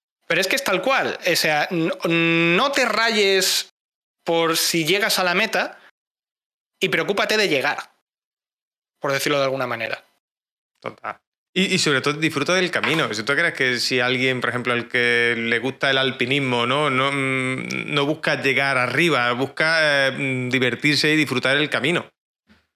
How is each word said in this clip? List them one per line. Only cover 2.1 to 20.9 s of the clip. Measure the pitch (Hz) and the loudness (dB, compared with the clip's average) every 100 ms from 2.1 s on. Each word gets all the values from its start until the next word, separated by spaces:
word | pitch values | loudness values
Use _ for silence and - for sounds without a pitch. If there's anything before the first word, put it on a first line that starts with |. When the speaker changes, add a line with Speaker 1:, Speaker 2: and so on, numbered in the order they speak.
| 165 165 165 170 180 | 0 2 2 2 2
Speaker 1:
no | 277 | 0
te | 277 240 | 0 0
rayes | 220 226 214 196 190 185 - - _ _ _ _ _ | 0 0 2 2 2 2 -2 -6 _ _ _ _ _
por | - 165 165 165 | -2 0 2 0
si | - 170 156 | 0 0 0
llegas | 202 214 202 | 0 0 0
a | |
la | 180 180 | 0 0
meta | 220 190 269 - - _ _ _ _ _ _ _ _ - | 0 -2 -4 -8 -20 _ _ _ _ _ _ _ _ -4
y | 185 | -2
preocúpate | - 156 208 208 214 | 0 0 0 0 2
de | 190 | 2
llegar, | 139 139 - - _ _ _ _ _ _ _ _ _ _ _ | 0 -2 -4 -10 _ _ _ _ _ _ _ _ _ _ _
por | 143 | -2
decirlo | 135 147 143 | -2 0 0
de | 139 | 0
alguna | 135 123 | -2 -4
manera. | 113 113 - - _ _ _ _ _ _ _ | -4 -6 -8 -12 _ _ _ _ _ _ _
Speaker 2:
Total. | 117 107 107 - _ _ _ | -14 -10 -12 -12 _ _ _
Y, | 180 196 185 | -2 0 2
y | |
sobre | 156 135 | 2 2
todo | 143 | 0
disfruta | 151 160 139 139 185 | -2 -2 -2 0 0
del | 175 | 0
camino. | 117 117 160 120 | 0 0 0 -2
Si | 107 | -2
tú | 110 | -2
crees | 139 170 | 0 0
que | - 131 120 | 0 0 0
si | - 127 | 0 0
alguien, | 123 127 131 127 | 0 0 0 0
por | 120 | -2
ejemplo, | 123 123 | -2 -2
al | 120 113 | -2 -2
que | 123 120 120 120 117 | 0 2 2 2 0
le | 117 117 | -2 -2
gusta | 131 - 143 | -2 -2 0
el | 135 | 0
alpinismo, | 131 123 123 143 131 120 120 | 0 -2 0 0 0 0 0
¿no? | 143 147 | 0 0
No, | 131 139 | 0 0
mm, | 139 135 131 127 127 120 127 110 | 0 -2 -2 -4 -6 -6 -8 -4
no | 147 143 | -2 0
busca | 156 160 139 | 0 -2 0
llegar | 135 127 139 131 | 2 2 0 0
arriba, | 123 135 170 131 120 | 0 2 2 2 2
busca, | 123 135 - 160 160 151 143 135 | 0 -2 0 0 2 4 4 2
eh, | |
mm, | 127 135 127 123 | 0 -2 -2 -2
divertirse | 131 123 123 147 | 0 0 0 0